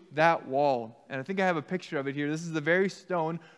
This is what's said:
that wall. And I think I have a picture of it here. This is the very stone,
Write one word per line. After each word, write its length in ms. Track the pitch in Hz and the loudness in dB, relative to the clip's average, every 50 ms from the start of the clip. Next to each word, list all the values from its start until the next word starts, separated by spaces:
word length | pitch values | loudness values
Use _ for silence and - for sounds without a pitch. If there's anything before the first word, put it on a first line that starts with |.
| - - | -12 -6
that 360 | 135 147 160 170 165 - - 127 | 0 4 4 4 4 2 -2 -2
wall. 560 | 131 139 147 143 131 120 113 110 - - _ - | 0 2 4 4 2 0 -2 -6 -12 -18 _ -8
And 120 | 135 131 | -8 -6
I 20 | |
think 180 | 131 - 196 196 | -6 -4 0 2
I 60 | 190 | 2
have 100 | 185 175 | 2 2
a 60 | 156 | 0
picture 360 | 135 - 180 180 - - 165 143 | -2 -4 -6 -6 -6 -4 -4 -4
of 100 | 135 139 | -4 -2
it 60 | 135 | -4
here. 140 | 147 147 147 | -2 -2 -2
This 140 | 156 160 | -2 -4
is 100 | 170 165 | -4 -4
the 80 | 156 160 | -4 -2
very 280 | 147 160 175 185 196 185 | 2 4 4 4 2 0
stone, 500 | - - - - 180 175 160 160 170 165 - - - | -2 -6 -6 -4 -2 0 0 -2 -4 -6 -10 -16 -20